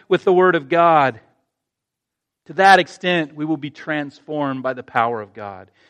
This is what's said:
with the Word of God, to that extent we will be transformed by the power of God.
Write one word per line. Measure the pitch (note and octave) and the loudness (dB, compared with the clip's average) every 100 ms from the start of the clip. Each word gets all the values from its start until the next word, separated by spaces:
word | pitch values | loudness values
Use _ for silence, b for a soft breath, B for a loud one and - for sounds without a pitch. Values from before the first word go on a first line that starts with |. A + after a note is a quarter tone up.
| b | b
with | F#3 | -2
the | - | 2
Word | F3+ F#3 F3 | 2 4 2
of | C3+ | 0
God, | E3+ E3+ D#3+ C3+ A2+ _ _ _ _ _ _ _ _ _ _ _ _ - | 2 4 4 0 -4 _ _ _ _ _ _ _ _ _ _ _ _ -12
to | |
that | D#3 F#3+ F#3 | 2 6 6
extent | D#3+ - F3+ F3 D3+ | 4 -6 -4 -2 -4
we | D3+ D#3 | -8 -6
will | D#3 | -6
be | C#3+ | -8
transformed | - - D3+ C#3+ - - D3+ C#3 C3 | -14 -8 -8 -8 -14 -12 -6 -6 -6
by | C3 | -8
the | B2+ | -8
power | A#2 B2+ A#2 A#2 | -6 -2 -2 -4
of | G2+ | -10
God. | G#2 G2+ F#2+ F#2+ _ | -14 -16 -16 -20 _